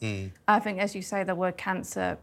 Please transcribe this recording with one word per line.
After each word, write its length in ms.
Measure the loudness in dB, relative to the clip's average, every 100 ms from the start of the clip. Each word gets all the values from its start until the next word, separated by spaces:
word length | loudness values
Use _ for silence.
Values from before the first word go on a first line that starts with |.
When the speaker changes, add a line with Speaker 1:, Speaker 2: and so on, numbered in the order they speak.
Speaker 1:
Mm. 300 | -4 -4 -6 -4 4
Speaker 2:
I 120 | 4
think, 200 | 4 0
as 160 | 0 -2
you 80 |
say, 200 | -4 -2
the 120 | 0 2
word 200 | 0 0
cancer 600 | -2 -2 -2 -2 -2 -2